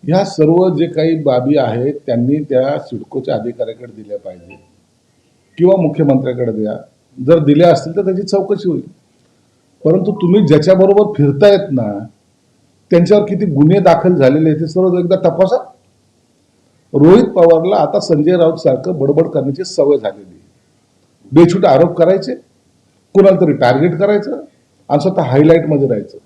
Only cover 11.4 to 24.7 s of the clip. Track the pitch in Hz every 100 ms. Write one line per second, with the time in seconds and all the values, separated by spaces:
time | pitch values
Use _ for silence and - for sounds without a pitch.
11.4 | 202 196 - 131 107 101 110 _ _ _
12.4 | _ _ _ _ _ 175 175 208 - 196
13.4 | 202 139 151 196 180 170 185 175 131 147
14.4 | 160 151 165 180 185 180 175 185 185 -
15.4 | 185 254 - _ _ _ _ _ _ _
16.4 | _ _ _ _ _ 147 151 202 - -
17.4 | 170 165 170 202 147 202 196 156 151 180
18.4 | 165 151 151 127 185 170 139 147 165 156
19.4 | 131 139 185 - 143 139 107 98 95 82
20.4 | _ _ _ _ _ _ _ _ _ 139
21.4 | 170 180 180 143 165 - 170 196 254 254
22.4 | _ _ _ _ _ _ _ 196 196 190
23.4 | 170 131 123 127 170 160 202 208 208 311
24.4 | - _ _